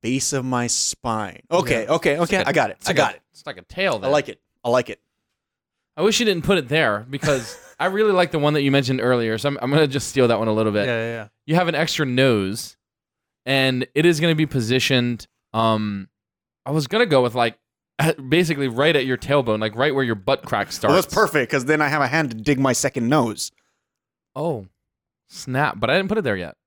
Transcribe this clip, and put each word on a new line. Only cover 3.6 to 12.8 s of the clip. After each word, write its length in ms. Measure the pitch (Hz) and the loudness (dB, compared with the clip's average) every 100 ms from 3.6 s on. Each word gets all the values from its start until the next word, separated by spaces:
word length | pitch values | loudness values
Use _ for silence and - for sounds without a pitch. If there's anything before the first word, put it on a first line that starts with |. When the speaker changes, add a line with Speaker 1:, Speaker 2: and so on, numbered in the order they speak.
Speaker 3:
tail 320 | - - 190 117 | -16 -4 -4 -2
Speaker 1:
I 20 | |
Speaker 3:
there. 120 | 104 | 0
Speaker 1:
like 180 | 147 135 | 0 -2
it. 120 | - _ _ | -12 _ _
I 40 | 123 | 0
like 200 | 123 120 | 0 0
it. 100 | 101 _ _ _ _ _ _ _ _ _ - | -10 _ _ _ _ _ _ _ _ _ -2
Speaker 3:
I 60 | |
wish 180 | 190 208 | 0 2
you 60 | 233 | 0
didn't 180 | 180 | 0
put 140 | 143 190 | 0 0
it 100 | 123 | 0
there 380 | 151 135 104 120 | 0 2 0 -6
because 480 | 135 147 135 117 - - | -6 -2 -2 -4 -16 -20
Speaker 1:
<laughs> 120 | _ | _
Speaker 3:
I 60 | 175 | -2
really 260 | 196 214 | 2 2
like 180 | 185 180 | 2 2
the 80 | 160 | 2
one 160 | 147 | 0
that 80 | 151 | 2
you 80 | 139 | 2
mentioned 300 | 139 127 131 | 2 0 -2
earlier, 360 | 123 123 113 110 | 2 2 0 -2
so 100 | 143 | -4
I'm, 100 | 139 | -4
I'm 80 | 123 | 0
gonna 160 | 147 151 | 2 2
just 220 | 131 - | 0 -4
steal 200 | 135 123 | 2 4
that 100 | 110 | 4
one 100 | 113 | 2
a 40 | |
little 200 | 107 110 | 2 2
bit. 140 | 104 110 | 0 0
Speaker 2:
Yeah, 100 | 117 | -2
yeah, 140 | 113 | -4
yeah. 160 | 117 104 _ - | -8 -14 _ -2
Speaker 3:
You 80 | 160 | 0
have 100 | 175 | 2
an 60 | |
extra 300 | 139 160 - 143 | 0 -2 -2 -2
nose, 720 | 123 131 113 95 104 - - | 2 4 4 0 -4 -12 -16